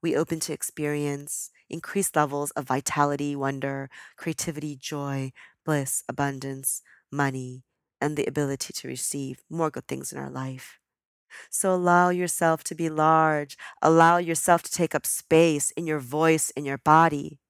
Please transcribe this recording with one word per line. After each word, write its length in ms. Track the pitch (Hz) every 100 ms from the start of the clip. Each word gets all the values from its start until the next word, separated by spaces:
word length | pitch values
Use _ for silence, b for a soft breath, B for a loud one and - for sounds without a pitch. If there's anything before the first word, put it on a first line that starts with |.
We 140 | 170 143
open 240 | 165 165
to 120 | -
experience 960 | 147 - - 147 147 147 143 147 - - _ _
increased 480 | 165 - 202 190 -
levels 340 | 151 143 147
of 140 | - 131
vitality, 680 | 131 - - 147 143 143
wonder, 540 | 143 135 139 139 139 135 B B _
creativity, 600 | - 156 - 151 151 139
joy, 560 | - 151 143 139 135 - B B
bliss, 380 | - 151 135 - -
abundance, 720 | 135 143 135 139 135 135 - b b b
money, 540 | 143 143 131 127 127 _ _ _ _
and 160 | 147 151
the 100 | -
ability 460 | 143 143 139 -
to 160 | - 139
receive 540 | 127 - 147 135 131 _
more 200 | 165 160
good 180 | 147 -
things 240 | 135 135
in 60 | 143
our 120 | 135
life. 480 | 135 131 131 - - _ _ _ _ _ B B
So 240 | - 196
allow 360 | 185 180 175 180
yourself 520 | 180 180 - 170 160
to 100 | -
be 140 | 160 165
large. 680 | 156 156 160 156 151 147 - B B
Allow 360 | - 165 165 175
yourself 440 | 175 165 - 170
to 80 | -
take 220 | - 165
up 120 | - -
space 640 | - - 160 170 151 139
in 140 | - 165
your 120 | 156
voice, 520 | 127 147 160 160 -
in 140 | -
your 140 | 143 139
body. 600 | - 156 165 147 139 147 _